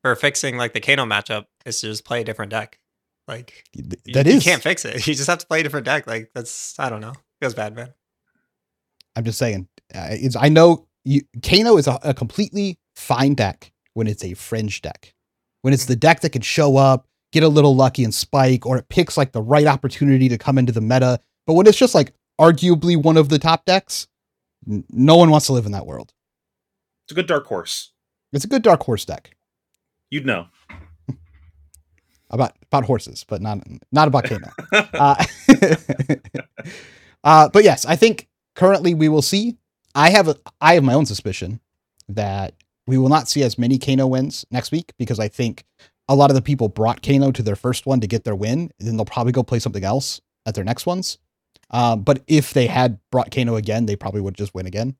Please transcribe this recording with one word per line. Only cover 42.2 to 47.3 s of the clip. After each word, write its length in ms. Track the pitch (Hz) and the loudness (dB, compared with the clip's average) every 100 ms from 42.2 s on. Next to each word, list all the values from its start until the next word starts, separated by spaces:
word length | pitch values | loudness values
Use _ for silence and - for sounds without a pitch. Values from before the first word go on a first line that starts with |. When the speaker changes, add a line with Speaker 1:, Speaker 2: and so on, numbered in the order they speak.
| 104 98 95 _ _ _ | -6 -6 -8 _ _ _
Speaker 2:
we 140 | - 131 | -2 0
will 100 | 131 | 4
not 180 | 131 123 | 2 0
see 140 | 147 | -2
as 160 | 131 117 | -2 -2
many 220 | 120 131 | -2 -2
Kano 260 | 143 135 | 0 0
wins 400 | 131 131 143 - - | 0 -2 -4 -8 -8
next 200 | 123 - | -8 -6
week 220 | 160 - _ | -8 -10 _
because 200 | 113 113 | -6 -4
I 80 | 104 | -6
think 360 | - 120 - _ _ _ _ - | -4 -6 -8 _ _ _ _ -2
a 80 | |
lot 140 | 139 143 | 2 4
of 60 | |
the 60 | 135 | 2
people 260 | 131 135 110 | 0 -2 -4
brought 320 | 104 110 - | -2 -4 -4
Kano 300 | - 139 139 | -2 0 0